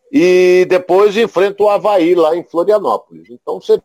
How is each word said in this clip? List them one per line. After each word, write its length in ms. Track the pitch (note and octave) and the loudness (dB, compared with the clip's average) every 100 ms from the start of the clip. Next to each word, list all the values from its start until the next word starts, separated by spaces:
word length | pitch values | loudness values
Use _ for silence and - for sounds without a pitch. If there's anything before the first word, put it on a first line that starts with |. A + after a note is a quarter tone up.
| _ | _
e 540 | C#3 F3+ F3+ F3+ F#3 F3+ | -2 2 2 2 2 2
depois 480 | F#3 F3+ F#3 G#3 G3 | -2 0 2 2 0
enfrenta 460 | A3+ F3 G3+ G3 | -2 -2 -2 -2
o 80 | G#3 | -2
Avaí 460 | G3+ G3 G3+ E3 F3 | 0 0 0 0 0
lá 200 | D#3 E3+ | 0 -2
em 80 | |
Florianópolis. 880 | D3+ E3 F3 G#3+ D3+ G2+ - D#2+ E2 | -6 -4 -2 -2 -2 -6 -8 -20 -20
Então 320 | B2 - F#3 | -18 -14 -8
você 180 | - G#3+ | -2 -4